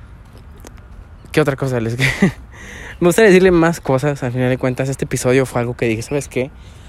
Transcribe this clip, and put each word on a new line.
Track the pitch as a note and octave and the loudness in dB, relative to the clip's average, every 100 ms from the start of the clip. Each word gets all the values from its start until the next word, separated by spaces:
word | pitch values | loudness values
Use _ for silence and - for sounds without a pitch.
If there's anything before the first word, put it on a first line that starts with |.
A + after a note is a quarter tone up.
| - - - - - - - - - - - - - | -20 -20 -20 -20 -20 -20 -20 -20 -20 -20 -20 -20 -6
¿qué | - | -2
otra | D3 C3+ | 0 -2
cosa | C3+ B2 | -4 -2
les | A2+ A#2+ | -2 -2
<laughs> | C3 - F#3+ - - - - - - - | -2 2 0 0 -12 -20 -20 -18 -18 -2
me | F3 | 0
gustaría | E3 A3 | 4 6
decirle | F#3 F#3+ | 6 6
más | F3 E3 E3 | 4 2 0
cosas? | - C3 D3 C#3+ | -2 0 0 -2
Al | B2+ | -4
final | B2+ B2+ | -2 0
de | B2+ | 0
cuentas, | C3 B2 C3+ | -2 -2 -4
este | C3+ - | -4 -4
episodio | C3 B2+ C3 C3 | -2 2 2 2
fue | B2 | -2
algo | A#2 B2 | -4 -2
que | A#2+ | -2
dije, | A2 | -2
"¿Sabes | A#2 D3 C#3 | -4 -6 -4
qué? | B2+ C3 - - - | -6 -6 -8 -20 -20